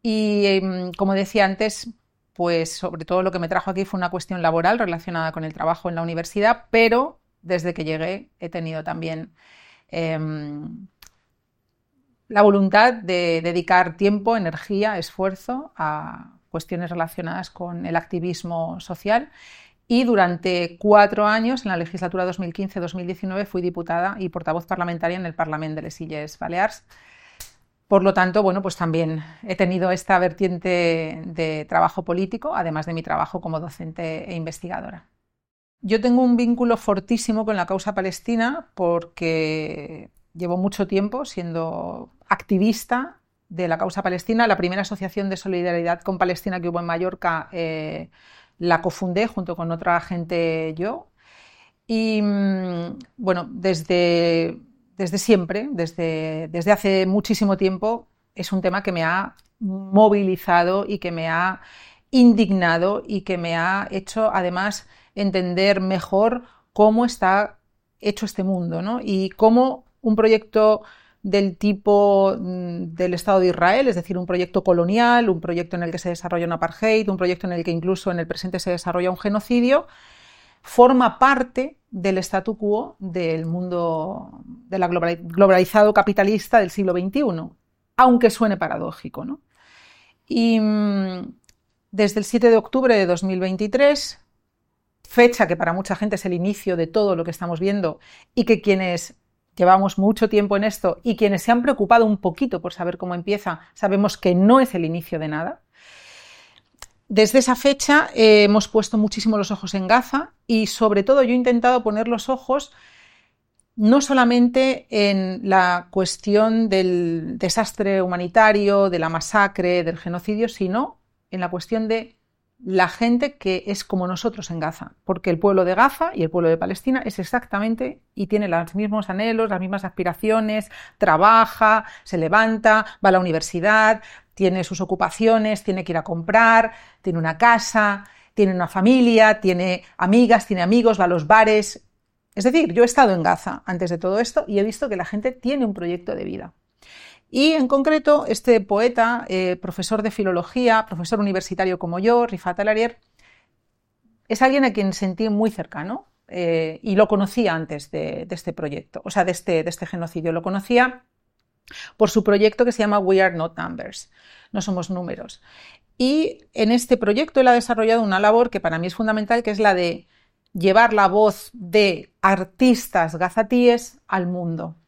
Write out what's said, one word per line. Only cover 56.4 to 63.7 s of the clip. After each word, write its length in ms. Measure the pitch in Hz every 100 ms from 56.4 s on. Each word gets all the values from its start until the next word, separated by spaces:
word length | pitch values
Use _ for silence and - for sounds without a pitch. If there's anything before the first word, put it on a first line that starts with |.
| 160
desde 240 | 170 170
hace 340 | 202 202 190 185
muchísimo 500 | 202 - 214 202 190
tiempo, 520 | 190 185 214 233 _ _ _
es 160 | - 175
un 100 | 190
tema 220 | 185 180
que 100 | 202
me 120 | 175
ha 320 | 160 185 196 _ _ _
movilizado 1200 | 202 190 190 196 214 202 190 185 - 175 175 190 196
y 100 | 202
que 140 | 175
me 160 | 170 160
ha 320 | 165 185 185 - - - _ _
indignado 960 | 262 240 214 196 190 175 170 185 208 -
y 140 | 202
que 180 | 196 180
me 160 | 170
ha 320 | 165 170